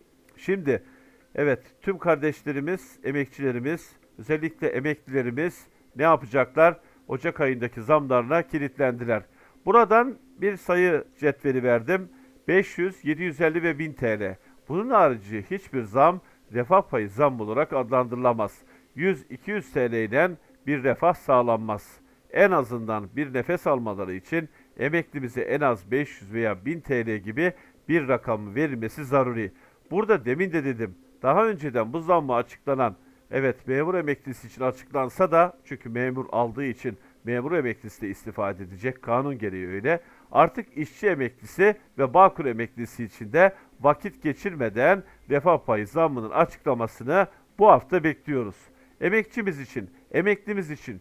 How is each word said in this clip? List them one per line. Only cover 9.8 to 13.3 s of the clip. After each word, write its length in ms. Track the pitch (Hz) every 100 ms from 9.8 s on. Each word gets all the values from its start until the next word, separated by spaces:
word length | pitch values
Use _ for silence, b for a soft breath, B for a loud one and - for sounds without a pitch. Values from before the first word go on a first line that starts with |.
| 208 220 254 214 _ -
bir 160 | 190 190
sayı 460 | - 180 180 151 - -
cetveli 440 | 147 139 143 127
verdim. 460 | 123 120 113 185 185 B B B -
Beş 300 | 185 196 -
yüz, 280 | 180 185 143
yedi 180 | 156
yüz 180 | 180